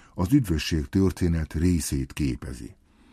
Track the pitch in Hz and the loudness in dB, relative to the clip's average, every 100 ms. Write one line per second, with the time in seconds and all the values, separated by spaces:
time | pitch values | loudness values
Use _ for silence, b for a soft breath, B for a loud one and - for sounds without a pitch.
0 | b b 90 143 101 78 - 82 69 95 | b b 2 2 2 0 0 -2 0 2
1 | 95 - 90 82 76 78 90 85 - 69 | 2 2 0 0 -2 0 2 2 0 -4
2 | 65 - 71 60 - 64 58 - _ b | -4 -4 -4 -4 -8 -12 -14 -18 _ b
3 | b | b